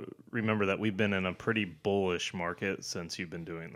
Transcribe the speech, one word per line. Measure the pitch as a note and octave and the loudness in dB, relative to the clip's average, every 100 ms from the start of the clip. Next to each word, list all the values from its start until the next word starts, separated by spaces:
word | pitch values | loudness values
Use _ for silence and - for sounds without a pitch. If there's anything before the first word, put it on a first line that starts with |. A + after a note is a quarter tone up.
| - - - | -4 -12 -6
remember | A#2+ A2 A2 G2 | 0 2 4 4
that | F2+ | 4
we've | G#2+ F#2+ | 0 2
been | G#2 | 2
in | G2 F#2 | 2 0
a | |
pretty | F2 - A2 | 0 0 0
bullish | G2 D#2+ G2+ G2 F#2 F2 - | 0 -2 2 4 4 0 -2
market | F#2+ E2+ F2 G2 - | -2 -4 -2 -2 -2
since | - F#2+ E2+ - | -6 -6 -6 -6
you've | F2 | -6
been | E2+ E2 | -8 -8
doing | E2 E2+ | -8 -10